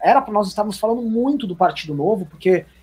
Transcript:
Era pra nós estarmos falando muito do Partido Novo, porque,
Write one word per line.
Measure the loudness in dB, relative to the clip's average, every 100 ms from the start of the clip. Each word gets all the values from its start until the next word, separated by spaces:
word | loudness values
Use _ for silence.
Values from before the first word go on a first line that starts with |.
Era | 2 2
pra | 2
nós | -2 -2
estarmos | -2 -4 -2
falando | -2 -2
muito | -2 0 0 0 -2
do | 0
Partido | 0 0 -6
Novo, | -2 0 -2 -4
porque, | -4 0 2 0 _